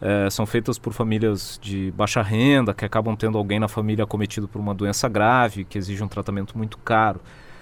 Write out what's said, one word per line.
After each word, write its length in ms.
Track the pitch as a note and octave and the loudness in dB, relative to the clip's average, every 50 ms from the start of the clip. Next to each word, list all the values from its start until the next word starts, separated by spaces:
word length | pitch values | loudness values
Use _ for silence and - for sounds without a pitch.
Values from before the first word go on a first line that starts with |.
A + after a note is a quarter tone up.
é, 260 | - G2 G2+ G2+ G2 G2 | -2 0 2 2 2 2
são 160 | - - A2 G#2 | 0 0 -2 0
feitas 320 | - A#2 A2+ - A#2+ - | 0 0 0 0 -4 -4
por 120 | - A#2+ | -4 -6
famílias 680 | A2 - A#2+ A2 A2 A2 A2 A2 G#2 F#2+ G2 - - - | -4 -2 0 0 2 2 2 2 2 0 -4 -8 -12 -12
de 320 | - G#2 G2+ G2 F#2+ F#2+ F2 | -10 -6 -4 -4 -4 -4 -2
baixa 280 | F#2+ G#2+ G#2+ - B2 A2 | -2 -2 0 0 0 0
renda, 500 | G2 G#2+ A2 B2 C#3 C#3+ C3+ B2 G#2 F#2+ | 0 2 4 4 6 6 6 4 2 0
que 100 | - - | -2 -4
acabam 320 | G2+ - A2+ G#2+ A2+ G#2+ | -2 0 0 0 0 -2
tendo 220 | G#2 - A2 A2 G#2+ | 0 0 0 0 0
alguém 220 | G#2 G2 G2+ G#2+ | 0 0 0 0
na 80 | A2 G#2+ | 0 0
família 380 | - A2+ G#2+ G#2+ G#2+ G#2 A2 | 0 -2 0 0 0 0 0
acometido 420 | G2+ - G#2 G#2+ G2 - - G#2 - | -2 -2 -2 -2 -4 -4 -6 -8 -6
por 120 | - G#2+ | -6 -6
uma 140 | G#2 G#2 G2+ | -4 -4 -4
doença 340 | F#2 G2+ G2+ G2+ - - B2+ | -2 -2 -2 0 0 -2 0
grave, 580 | G#2+ G#2 G#2 A2 B2 B2+ B2 A2+ G2+ G#2 F#2+ | 2 4 4 6 6 6 4 2 0 -4 -8
que 120 | - - G#2+ | -6 -6 -6
exige 260 | F#2 F#2+ G2+ F#2+ A2 | -6 -4 -4 -4 -4
um 40 | G2 | -4
tratamento 500 | - G#2 F#2+ - G2+ G2 G2 - - A2+ | -4 -6 -4 -4 -4 -4 -4 -6 -6 -6
muito 220 | A2 G#2+ - - | -6 -6 -8 -10
caro. 420 | - - A#2 A2 A2 G#2+ F#2+ F2+ - - - - - - - - | -2 2 4 4 4 4 2 -2 -8 -16 -20 -20 -20 -20 -20 -20